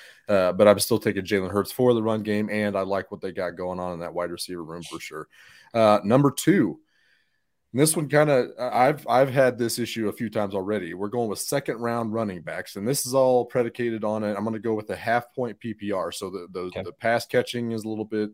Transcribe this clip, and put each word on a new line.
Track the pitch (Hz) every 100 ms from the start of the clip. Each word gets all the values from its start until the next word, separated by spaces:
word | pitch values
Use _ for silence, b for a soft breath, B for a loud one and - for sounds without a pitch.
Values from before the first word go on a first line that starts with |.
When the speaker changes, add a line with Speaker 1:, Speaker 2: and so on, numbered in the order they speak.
| B B -
Speaker 1:
Uh, | 101 90
but | 92 104
I'm | 101
still | - 110
taking | 113 98
Jalen | 90 101 92
Hurts | 101 95
for | - 127
the | 117
run | 110 110
game, | 104 104 107
and | 107 104 98
I |
like | 95 95 92
what | 101
they | 95
got | 95 90 87
going | 90 90
on | 90
in | 87
that | 85
wide | 82 87
receiver | 87 - 87 80
room | 85
for | 82 82
sure. | - 78 78 b b b b
Uh, | 117 110 104
number | 98 127 143
two, | 135 - 190 107 - _ _ _ _ _ _ _ _ _
and | 120
this | 156 170
one | 147
kinda, | 147 151 135 120 -
I, | 123 107 131
I've, | 147 -
I've | 120 139
had | 127 127 117
this | 117 120
issue | 117 117 104
a |
few | - 117
times | 110 101 98
already. | 95 104 87
We're | 87 104
going | 120 113
with | 95
second | - 143 - 117
round | 117 117 113
running | 110 107 90
backs, | 80 80 - 101
and | 104
this | 139 123
is |
all | 131 131 127 120
predicated | 127 117 - 120 113
on | 107 107 107
it. | 101
I'm |
gonna | 107 110
go | 113
with | 110 107
the | 92
half | 117 120 -
point | - 123 104
P | 117
P | 107 101
R. | 98 85
So | - 98
the, | 95 87
the, | 92
Speaker 2:
Okay. | 90 95
Speaker 1:
the | 92
pass | - 113 117 -
catching | 127 113 120 117
is | 113 107
a |
little | 107 110
bit, | 107 107